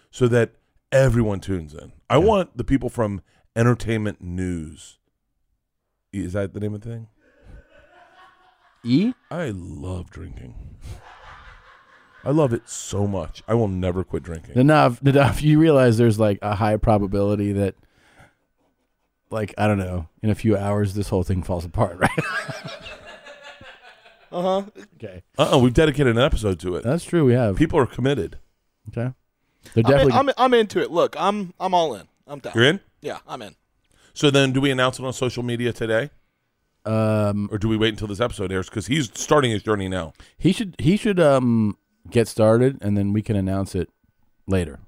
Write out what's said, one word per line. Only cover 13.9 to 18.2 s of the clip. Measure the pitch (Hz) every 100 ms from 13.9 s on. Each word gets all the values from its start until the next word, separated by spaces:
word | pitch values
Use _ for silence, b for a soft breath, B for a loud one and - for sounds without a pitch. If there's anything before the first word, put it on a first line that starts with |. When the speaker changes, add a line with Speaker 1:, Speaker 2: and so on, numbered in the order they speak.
| 90
Speaker 1:
quit | 90 85
drinking. | 87 80 - 120
Speaker 2:
Nadav, | 139 151 139 120
Nadav, | 139 139 131 -
you | 151 151
realize | 160 139 127 110
there's, | 120 104
like, | 107 98
a | 104 101
high | 110 107
probability | - 107 98 101 101 104 101
that, | 98 98 - b b b b